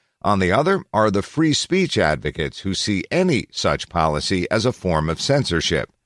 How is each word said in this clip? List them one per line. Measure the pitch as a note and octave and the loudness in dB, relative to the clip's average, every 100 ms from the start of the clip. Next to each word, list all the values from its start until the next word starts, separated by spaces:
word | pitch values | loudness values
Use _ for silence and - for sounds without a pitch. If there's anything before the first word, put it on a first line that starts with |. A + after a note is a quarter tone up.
| _ _ | _ _
On | - G2 | -2 2
the | F2+ | 2
other | A2 D#3+ G3 - | 2 2 0 -2
are | G#2+ A2 | 0 2
the | G2 | 2
free | - - D#3+ | -2 0 0
speech | C#3 - F#3 F3 G#2+ | 0 0 0 0 2
advocates | D#2+ D2+ D2+ D#2+ D2 - | 2 0 -4 -4 -6 -6
who | F#2+ | -6
see | F#2 - G2 - | -4 -2 -2 0
any | D#3+ F#3 A#2 - | 0 2 0 -2
such | - F#2 D2 - | -4 -2 -2 -2
policy | E2+ D#2+ D2+ - F#2+ - | 0 0 0 0 -2 0
as | A2 A#2 | 0 0
a | |
form | - F#2 D#2+ D#2 | -2 -2 0 0
of | - | -2
censorship. | - C#3+ C#2+ E2 - D#2 - _ | 0 0 0 -2 0 -2 -4 _